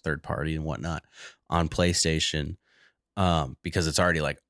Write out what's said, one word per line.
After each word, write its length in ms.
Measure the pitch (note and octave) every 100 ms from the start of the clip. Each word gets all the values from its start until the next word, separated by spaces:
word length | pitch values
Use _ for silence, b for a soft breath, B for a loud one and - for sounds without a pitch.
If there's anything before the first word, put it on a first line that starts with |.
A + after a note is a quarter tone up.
third 180 | D#2+ D2
party 320 | - - D#2
and 100 | D#2
whatnot 380 | D#2 C#2 E2 D#2 - B B B -
on 180 | E2+ E2
PlayStation, 880 | - F2+ F2 E2 D#2+ - D2+ C#2+ F2+ b b b b _ G#2
um, 400 | F#2 E2 C2+ C2
because 240 | E2+ F#2 D#2+
it's 100 | D2+
already 220 | F2+ D#2+
like, 180 | D2 D2